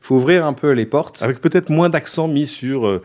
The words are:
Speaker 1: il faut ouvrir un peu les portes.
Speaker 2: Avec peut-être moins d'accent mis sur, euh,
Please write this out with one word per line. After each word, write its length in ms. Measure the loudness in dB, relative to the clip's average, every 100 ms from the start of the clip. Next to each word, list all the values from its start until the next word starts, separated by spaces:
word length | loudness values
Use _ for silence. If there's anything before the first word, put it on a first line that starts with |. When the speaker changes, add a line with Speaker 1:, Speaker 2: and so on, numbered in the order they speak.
Speaker 1:
il 40 | 0
faut 100 | 2
ouvrir 280 | 4 2
un 80 | 0
peu 200 | -2 0
les 120 | 0
portes. 380 | 0 -2 -4 -4
Speaker 2:
Avec 180 | -4 -2
peut-être 300 | 0 0 2
moins 180 | 2 2
d'accent 400 | 0 -4 -4 -2
mis 180 | -2 -2
sur, 400 | -6 -6 -2 0
euh, 140 | -2